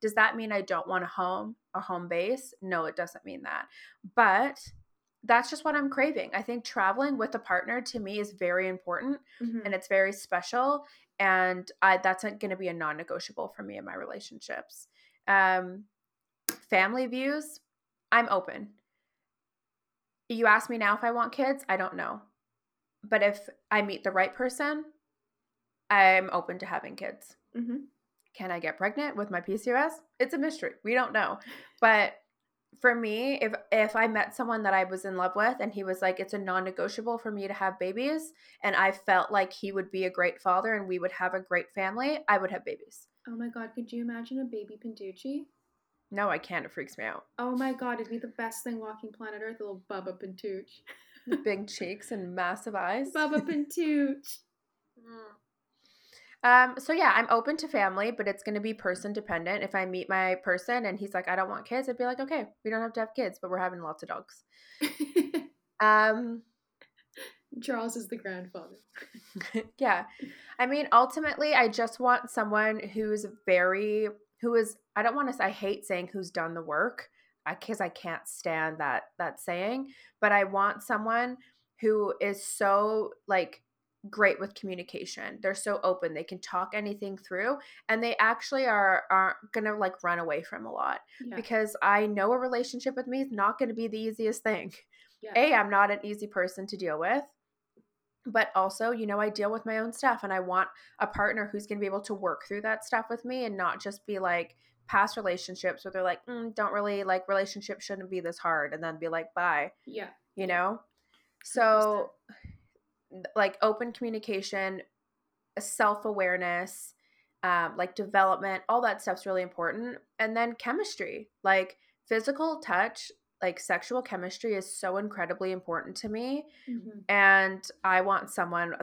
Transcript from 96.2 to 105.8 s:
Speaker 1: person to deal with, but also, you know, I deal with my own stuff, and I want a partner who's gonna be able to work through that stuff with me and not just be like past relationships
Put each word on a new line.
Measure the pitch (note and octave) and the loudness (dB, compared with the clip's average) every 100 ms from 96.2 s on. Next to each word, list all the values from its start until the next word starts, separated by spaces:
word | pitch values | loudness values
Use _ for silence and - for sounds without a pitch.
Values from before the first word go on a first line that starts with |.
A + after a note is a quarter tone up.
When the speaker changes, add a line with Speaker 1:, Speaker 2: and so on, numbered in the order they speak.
| G#3 | -4
Speaker 1:
person | F#3+ F#3 F#3+ G3 | -2 -2 -4 -10
to | F#3+ | -6
deal | F3 D3+ | -4 -2
with, | F3 C4+ C#4 _ _ _ _ _ _ _ _ _ B3 | 2 0 -2 _ _ _ _ _ _ _ _ _ -2
but | A3 - F#3+ | 0 2 2
also, | F#3+ - A3+ | 0 0 -2
you | A#3+ G#3 | 0 -2
know, | G3+ | 0
I | G#3+ | 0
deal | G#3 G#3 | 0 -2
with | A3 | -2
my | A3+ A3 | -4 -4
own | A3+ | -4
stuff, | - C4+ A3 | 0 0 0
and | G3 | -2
I | F#3+ | -2
want | F3+ F3+ F#3 - - - | 0 0 0 -6 -20 -4
a | G3+ | -2
partner | - G#3 A3 G#3 | 2 0 0 -4
who's | G#3 G#3 | -6 -6
gonna | G3+ | -4
be | G3 | -2
able | G3 | -4
to | G3+ | -4
work | G3 F#3 D3+ - | -4 -4 -4 -6
through | G3+ | -6
that | G#3+ A3 | -4 -4
stuff | - A3+ A3+ | -2 -2 -2
with | A#3 | -8
me | A#3+ B3+ | -6 -6
and | A#3 G3 | -4 -2
not | F3 G3+ | -2 -2
just | G3+ G3+ | -8 -10
be | - G3 | -8 -2
like | F#3 F3 E3+ _ _ _ - | 0 0 -2 _ _ _ 0
past | G3+ G#3 A#3 | 2 2 0
relationships | G3 F3+ - F#3 F#3 F3+ | -2 -2 -6 -4 -4 -4